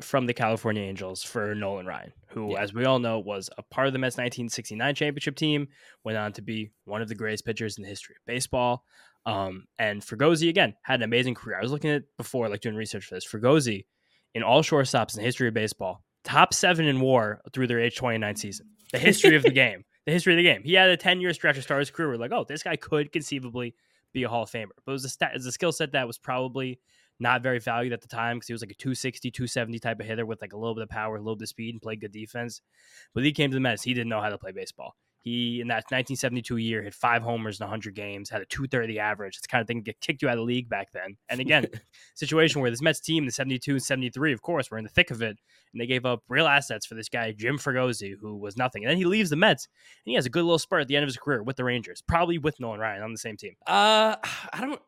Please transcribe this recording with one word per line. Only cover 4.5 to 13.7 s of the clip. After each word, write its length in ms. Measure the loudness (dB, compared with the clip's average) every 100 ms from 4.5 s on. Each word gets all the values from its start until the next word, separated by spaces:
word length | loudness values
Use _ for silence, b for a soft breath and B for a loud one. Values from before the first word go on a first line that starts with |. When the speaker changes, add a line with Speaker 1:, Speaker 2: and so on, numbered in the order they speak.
| -8 -8 -2 -2 0
Speaker 1:
championship 400 | -2 -2 -6 -2
team, 320 | 0 0 -2 b b b
went 140 | -4 -4
on 160 | -4
to 80 | -6
be 300 | -8 -6 -8 _ -8
one 160 | -6
of 60 | -6
the 60 |
greatest 320 | -4 -4 -4 -4
pitchers 320 | -4 -4 -6
in 60 |
the 60 | -12
history 260 | -12 -14 -18
of 60 | -6
baseball. 580 | -4 -2 2 2 0 b b b b -4
Um, 400 | -2 -4 -8 -14 -2
and 240 | -2 -2
Fregosi, 480 | -6 2 4 4 4
again, 260 | 4 2 0
had 200 | -2 -2
an 20 |
amazing 320 | 2 2 0 -2
career. 220 | -6 -6
I 40 |
was 100 | -4
looking 200 | -2 0
at 120 | -2 -2 -12
before, 320 | -6 -4 -2
like, 120 | -2
doing 140 | -4 -6
research 300 | -6 -10 -10
for 100 | -10
this. 120 | -8
Fregosi, 580 | 2 6 8 6